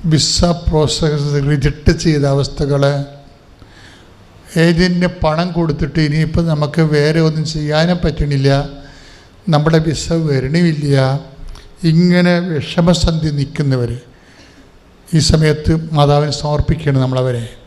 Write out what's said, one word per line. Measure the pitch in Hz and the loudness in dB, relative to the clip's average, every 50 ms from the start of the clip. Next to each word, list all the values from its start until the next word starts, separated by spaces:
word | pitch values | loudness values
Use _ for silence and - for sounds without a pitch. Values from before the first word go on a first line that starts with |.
| - 165 | 0 2
വിസ | 156 143 - - - - 180 175 170 165 - | 0 2 0 0 0 0 2 0 0 0 -2
പ്രോസസ് | - 170 151 151 - - - 170 156 147 147 143 147 147 147 139 143 | 0 0 2 0 0 0 -2 -2 0 0 -2 -2 -2 -2 -2 0 0
റിജക്റ്റ് | 151 139 123 147 139 - - - 170 165 - | 0 0 0 -2 -4 0 0 0 0 2 0
ചെയ്ത | 170 156 143 139 139 139 | 0 0 2 0 0 0
അവസ്ഥകൾ, | 139 135 - - - 147 135 143 139 143 139 143 139 139 - - - - - - - - - - - - - - - - - - - - - - - - - - - - - - 165 165 | 0 -2 -4 -4 -6 -4 -2 0 0 0 0 0 -2 -6 -10 -14 -20 -20 -20 -20 -20 -20 -20 -20 -20 -20 -20 -20 -20 -20 -20 -20 -20 -20 -20 -20 -20 -20 -20 -20 -20 -20 -4 0 2 4
ഏജന്റിന് | 170 170 160 180 180 180 175 180 175 175 - - | 4 4 2 2 2 2 0 0 -2 -2 -2 -2
പണം | 156 151 160 175 180 170 | -2 0 0 -4 -2 -2
കൊടുത്തിട്ട് | 175 170 160 143 - 165 139 - 160 156 | -2 -2 -2 -2 -2 -4 -4 0 0 0
ഇനിയിപ്പോൾ | 147 147 160 160 160 160 170 170 165 | 0 2 0 -2 0 0 -2 0 0
നമുക്ക് | 156 147 151 143 143 165 160 156 151 | 0 0 -2 -2 0 0 0 2 2
വേറെ | 147 147 151 156 165 160 160 | 2 2 2 2 2 2 2
ഒന്നും | 151 160 151 - - | 0 -2 -4 -4 -4
ചെയ്യാനും | 151 151 147 151 156 165 175 180 175 175 | -4 -4 -2 0 0 2 2 0 0 0
പറ്റണില്ല, | 165 151 - 156 143 143 135 135 139 139 139 143 - - - - - - - - - - - - - - - - - 156 | -2 -2 -2 -2 0 0 2 2 2 2 2 0 -4 -10 -16 -20 -20 -20 -20 -20 -20 -20 -20 -20 -20 -20 -10 -2 0 0
നമ്മുടെ | 147 151 160 160 160 156 160 | 2 2 2 2 2 2 0
വിസ | 143 - - - 165 165 160 151 | -4 -4 -4 -4 -2 -2 0 0
വരണില്ല, | 139 131 127 131 151 170 180 170 156 147 147 143 139 135 131 131 135 139 - - - - - - - - - - - - - 165 | -2 -2 -2 -2 0 2 2 2 0 0 0 0 2 2 2 0 -2 -4 -6 -10 -18 -18 -16 -16 -16 -18 -18 -20 -14 -2 0 2
ഇങ്ങനെ | 160 165 180 180 175 180 180 180 175 175 175 185 | 4 4 4 4 4 4 4 4 2 0 0 -2
വിഷമസന്ധി | 160 143 - - - 185 170 180 175 165 - 185 160 160 156 156 147 143 | -4 -4 -6 -4 -2 2 4 4 4 4 2 0 0 0 -2 -2 -2 -2
നിൽക്കുന്നവർ | 139 135 - - 151 139 131 127 120 113 120 131 - - - - - - - - - - - - - - - - _ - _ _ - - - | -4 -4 -4 -4 -2 0 0 0 -2 -4 -6 -10 -12 -20 -20 -20 -20 -20 -20 -20 -20 -20 -20 -20 -20 -20 -20 -20 _ -20 _ _ -12 -2 0
ഈ | 160 156 - | 0 2 4
സമയത്ത് | - 160 156 156 151 151 - - 160 160 160 - 160 | 2 2 4 2 0 0 0 -2 -2 -2 -2 -4 0
മാതാവിന് | 147 143 143 143 143 147 151 139 - | 2 4 4 4 2 2 -2 -4 -6
സമർപ്പിക്കുകയാണ് | - 147 151 147 139 - 165 160 - 147 135 131 131 | -4 -4 -2 -2 0 -2 -2 -2 -2 0 0 0 0
നമ്മളവരെ. | 127 131 131 127 127 123 117 117 110 - - - | 0 0 -2 -2 -2 -4 -4 -8 -10 -14 -20 -20